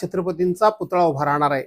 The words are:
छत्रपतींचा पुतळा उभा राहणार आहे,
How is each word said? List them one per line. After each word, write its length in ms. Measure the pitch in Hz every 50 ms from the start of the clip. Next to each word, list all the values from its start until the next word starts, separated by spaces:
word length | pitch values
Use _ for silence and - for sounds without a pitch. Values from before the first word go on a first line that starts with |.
छत्रपतींचा 680 | 190 175 - 180 175 185 170 160 185 180 175 - 214 214
पुतळा 360 | 214 - 180 175 185 180 175
उभा 200 | 160 143 139 147
राहणार 260 | 143 143 147 147 143
आहे, 140 | 143 131 127